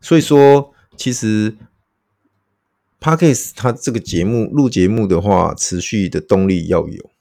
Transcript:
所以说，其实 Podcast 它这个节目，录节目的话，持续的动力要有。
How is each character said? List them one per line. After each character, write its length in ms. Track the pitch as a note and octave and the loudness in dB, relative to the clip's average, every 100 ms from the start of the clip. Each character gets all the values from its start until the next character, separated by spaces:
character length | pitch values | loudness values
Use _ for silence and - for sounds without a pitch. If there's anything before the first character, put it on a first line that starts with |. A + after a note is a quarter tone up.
| - | 2
所 100 | E3 | 0
以 40 | |
说， 520 | D#3 C#3+ C#3 C#3 C#3 _ _ _ | 4 6 6 6 2 _ _ _
其 160 | C3 | -8
实 440 | B2 A2 G#2+ G#2+ G#2+ - _ _ _ _ _ _ _ _ _ _ _ _ _ | -4 -2 0 -2 -6 -20 _ _ _ _ _ _ _ _ _ _ _ _ _
Podcast 500 | D#3 D#3+ E3+ B2 - - | -2 2 2 2 -6 -6
它 160 | B2 | -4
这 180 | A#2 - | -4 -6
个 80 | A#2 | -6
节 260 | - F2 | -6 -4
目， 240 | F2+ A#2 A2 | -2 -2 -2
录 180 | D3 C3+ | -2 -2
节 160 | - F#2 | 0 0
目 180 | A2+ | 0
的 160 | G#2 F2 | 0 0
话， 320 | G2+ F#2 E2 | 2 2 0
持 280 | D#2 - F2+ | -4 -8 -6
续 280 | - G#2+ F#2 | -6 -4 -4
的 120 | D#2+ | -4
动 280 | - G2 F#2+ | 0 0 2
力 200 | F#2 E2 | -2 0
要 180 | F2 D#2 | -2 -2
有。 240 | - - _ | -12 -20 _